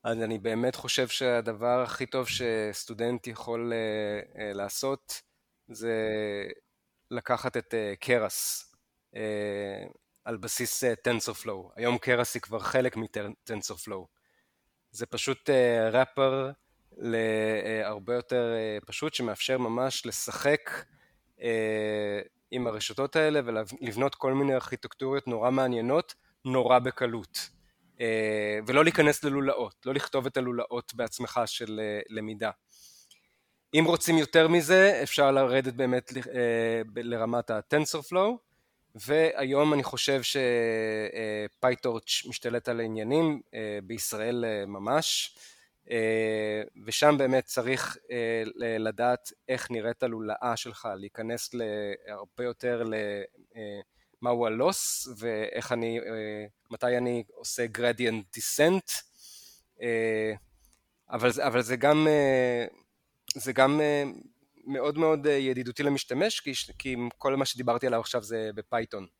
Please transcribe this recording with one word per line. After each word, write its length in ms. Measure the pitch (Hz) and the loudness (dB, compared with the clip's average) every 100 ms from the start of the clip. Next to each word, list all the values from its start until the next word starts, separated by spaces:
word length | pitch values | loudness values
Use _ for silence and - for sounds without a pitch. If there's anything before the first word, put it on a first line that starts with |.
אז 180 | 113 113 | -2 -2
אני 160 | 110 110 | -2 -2
באמת 380 | 110 113 127 | -2 0 0
חושב 320 | - 123 - 127 | -2 -2 -2 0
שהדבר 720 | - 127 120 113 104 120 123 | 0 0 0 -2 -2 0 2
הכי 240 | 120 - | 0 -4
טוב 220 | 131 135 120 | -4 -4 -2
שסטודנט 1000 | - 120 110 107 101 - 110 117 123 - | -2 0 0 -2 -6 -10 -4 -2 -2 -6
יכול, 460 | 113 - 117 117 | -12 -6 -4 -2
אה, 680 | 117 110 107 104 104 - - | -2 -2 -2 -2 -4 -8 -10
אה, 120 | 104 | -6
לעשות, 680 | 98 101 - 135 135 - - _ _ _ _ _ | -4 -6 -4 -4 -4 -8 -14 _ _ _ _ _
זה 280 | 107 117 110 110 107 107 101 98 - _ _ _ _ _ | -8 -2 -2 0 -2 -4 -6 -8 -14 _ _ _ _ _
לקחת 460 | 120 - 120 127 123 | -8 -2 -2 0 -6
את, 160 | - | -4
אה, 200 | 113 104 98 | -4 -4 -6
קרס, 720 | - 120 104 - - - - _ _ _ _ | 2 2 2 -2 -4 -6 -10 _ _ _ _
אה, 680 | - 110 104 104 101 98 98 95 - _ _ | -8 -4 -2 -4 -4 -6 -8 -14 -18 _ _
על 120 | 113 110 | -10 -8
בסיס, 460 | 110 - 120 - | -6 -4 -4 0
אה, 100 | 127 110 123 | 0 0 0
TensorFlow. 640 | 117 117 104 113 98 92 | 0 -2 -6 -8 -10 -12
היום 220 | - 120 123 | -2 0 0
קרס 360 | - 123 120 | 2 2 0
היא 60 | 120 | -4
כבר 180 | - 110 | -6 -6
חלק 380 | - 131 127 113 | 0 2 2 -2
מ-Ten-, 540 | 113 107 101 - - | -8 -8 -8 -12 -10
TensorFlow. 540 | 107 - 98 - 98 90 _ _ _ _ _ _ _ _ | -8 -8 -10 -10 -12 -12 _ _ _ _ _ _ _ _
זה 140 | 107 | -10
פשוט, 440 | 117 120 - 131 - | -8 -4 -2 -2 4
אה, 400 | 135 123 117 110 | 6 6 6 4
ראפר 640 | 120 131 - 135 135 135 143 _ _ _ - | 4 2 2 2 2 -4 -8 _ _ _ -8
ל-, 180 | 117 113 113 110 110 110 | -2 0 2 2 0 0
אה, 220 | 107 110 104 | -2 -4 -4
הרבה 280 | 104 98 | -6 -4
יותר, 380 | 123 - 123 117 | -4 0 0 0
אה, 240 | 113 110 104 | -2 -4 -6
פשוט, 280 | - - 151 | -8 -6 -6
שמאפשר 440 | - 120 98 - 131 | -4 -4 -4 -2 -2
ממש 480 | 117 117 131 - | 0 -2 -2 -4
לשחק, 800 | 120 - - - 139 151 - - - _ _ _ _ _ | -6 -8 -8 0 2 2 -2 -10 -12 _ _ _ _ _
אה, 800 | 117 113 110 107 107 107 104 101 - _ _ | -2 0 0 0 -2 -2 -2 -4 -8 _ _
עם 160 | 127 120 | -4 -4
הרשתות 480 | 107 - - 135 | -4 -6 -4 0
האלה 240 | 160 156 151 | 2 4 2
ולבנות 680 | 120 110 104 131 120 107 139 | 0 -4 -4 -8 -6 0 -2
כל 180 | - 135 | 0 0
מיני 200 | 135 139 | 2 2
ארכיטקטוריות 720 | 131 - 127 - - 131 139 131 | 0 -2 -10 -12 -8 -4 -4 -4
נורא 220 | 117 120 | 0 2
מעניינות, 640 | 135 131 120 117 151 - - _ _ | 2 2 0 2 0 0 -16 _ _
נורא 340 | 131 127 120 123 | 0 2 6 6
בקלות. 680 | 127 - 123 113 92 - - _ _ _ _ - | 4 -2 -4 -4 -8 -12 -12 _ _ _ _ -4
אה, 580 | 117 110 107 107 104 107 110 | -2 0 0 0 -2 -4 2
ולא 160 | 131 | 6
להיכנס 400 | 165 - 151 - | 6 6 4 4
ללולאות, 520 | 147 139 139 127 113 _ | 0 0 0 0 -4 _
לא 80 | 127 | -4
לכתוב 320 | 139 - 139 | -4 -2 -2
את 120 | 127 131 | 0 -2
הלולאות 560 | 123 120 - 120 - | -2 -4 -4 -6 -8
בעצמך 480 | 117 113 - 123 123 | -6 -6 -6 -4 -2
של, 340 | 113 - 113 107 | -2 -4 -6 -4
אה, 160 | 107 104 - | -4 -4 -6
למידה. 420 | 107 107 104 113 - _ _ - - _ _ _ _ _ _ _ | -8 -8 -4 -4 -6 _ _ -20 -20 _ _ _ _ _ _ _
אם 120 | 151 165 | 4 6
רוצים 300 | 165 - 165 | 4 4 4
יותר 300 | 143 165 160 | 6 6 8
מזה, 520 | 175 151 185 196 147 | 6 6 8 8 6
אפשר 280 | 139 - 139 | 0 4 6
לרדת 420 | 135 131 131 131 | 6 4 2 0
באמת 400 | 120 127 127 - | -2 0 0 -2
ל-, 40 | 127 | -10
אה, 640 | 120 127 120 117 117 117 110 | -6 0 0 2 2 0 -4
ב-, 60 | 107 | -8
לרמת 500 | 117 117 113 120 - | -4 -2 0 0 -2
ה-TensorFlow, 800 | 107 - 151 151 156 139 180 202 240 _ _ _ _ _ | -4 2 2 2 -4 -2 2 2 0 _ _ _ _ _
והיום 760 | 113 127 151 160 - 131 139 151 | -16 0 4 4 2 0 4 6
אני 100 | 143 | 4
חושב 380 | 123 127 - 135 | 0 -2 2 2
ש-, 140 | 117 143 127 120 117 113 110 110 107 | 0 0 2 2 2 0 -2 -2 -4
אה, 320 | - 110 107 107 _ | -6 -4 -4 -6 _
PyTorch 640 | 127 123 127 113 - - - | 2 2 -2 -4 -2 -4 -4
משתלט 400 | - 120 117 127 | -8 -4 -4 -2
על 100 | 117 | -4
העניינים, 600 | 113 110 110 151 165 143 - | -4 -4 0 2 2 -2 -8
אה, 260 | 110 107 104 | -10 -8 -8
בישראל, 640 | 95 113 - 107 113 123 | -8 -8 -6 -4 -2 -2
אה, 200 | 117 107 | -2 -4
ממש, 720 | 101 101 104 147 160 - - - - - _ _ - | -6 -6 0 0 2 -2 -4 -10 -20 -20 _ _ -6
אה, 720 | 117 110 110 110 110 107 107 - - | -2 0 2 0 0 -2 -4 -8 -12
ושם 300 | 104 - 147 147 | -6 4 4 6
באמת 280 | 131 131 | 4 2
צריך, 520 | - - 120 131 - - - | 0 -4 -2 -2 -4 -10 -8
אה, 320 | 120 113 113 110 | -4 -2 -2 -4
ל-, 320 | - 117 110 110 | -6 -4 -2 -4
לדעת 440 | 101 120 123 - - - | 0 0 0 -4 -16 -6
איך 240 | 127 - | -6 -4
נראית 320 | 117 110 117 | -4 -4 -2
הלולאה 500 | 127 113 107 - 123 | -2 -2 -4 -2 -2
שלך, 320 | 113 120 107 113 | -2 -6 -8 -8
להיכנס 540 | 95 101 - 113 117 - | -8 -10 -8 -6 -6 -6
להרבה 880 | 123 110 107 101 101 101 104 104 - | -6 -4 -4 -6 -8 -12 -14 -14 -8
יותר 400 | 123 117 123 120 | -8 -4 -2 -2
ל-, 100 | 113 110 104 101 98 _ _ | -2 -4 -4 -6 -10 _ _
אה, 240 | 117 104 101 - _ _ _ | -14 -12 -12 -16 _ _ _
מהו 260 | 123 120 117 | 0 2 2
ה-loss, 640 | 113 156 190 - - 131 110 | 2 0 0 -4 -4 -8 -8
ואיך 540 | 117 107 104 - - | -4 -4 -4 -6 -4
אני, 280 | 117 117 117 | -2 -2 -4
אה, 460 | 107 110 107 107 104 _ _ | -6 -8 -8 -10 -12 _ _
מתי 260 | 113 123 123 | -4 0 2
אני 260 | 123 120 110 | 0 -2 -6
עושה 320 | - - - 120 120 | -12 -8 -4 -4 2
gradient 600 | 120 113 120 113 98 - | 0 2 0 0 -6 -8
descent, 640 | - - 156 185 - - - _ - - - _ _ _ | -4 4 6 4 0 -8 -8 _ -20 -20 -20 _ _ _
אה, 520 | 120 117 113 110 110 104 _ _ _ _ _ _ _ | -2 0 2 0 0 -4 _ _ _ _ _ _ _
אבל 220 | 120 123 | 2 2
זה, 160 | 139 143 | 4 2
אבל 140 | 120 | 2
זה 140 | 113 | 2
גם, 320 | 127 139 151 156 | 4 6 6 6
אה, 580 | 151 139 131 123 120 117 - _ _ _ _ - | 6 6 4 4 0 -4 -10 _ _ _ _ -2
זה 180 | 135 131 | -2 0
גם, 280 | 120 135 151 | 6 6 6
אה, 220 | 151 147 139 - - _ _ _ - | 4 2 0 -6 -18 _ _ _ -6
מאוד 300 | 139 143 151 | -2 -2 2
מאוד, 300 | 160 156 147 | 4 4 4
אה, 60 | |
ידידותי 500 | 143 131 123 123 120 | 2 2 -2 -4 0
למשתמש, 560 | 143 139 - 127 208 - | 0 0 -2 0 0 0
כי 160 | 143 | -6
ש-, 160 | 127 - | -6 -8
כי 240 | - 135 123 120 - | -8 -6 -4 -6 -2
כל 180 | 139 | 0
מה 100 | 135 | 2
שדיברתי 420 | 131 123 123 120 131 | 0 0 0 0 2
עליו 120 | 117 | 0
עכשיו 240 | 113 123 | 0 -4
זה 260 | 107 113 110 | -4 -6 -4
בפייתון. 520 | 107 - 120 113 104 95 | -8 -4 -4 -4 -10 -12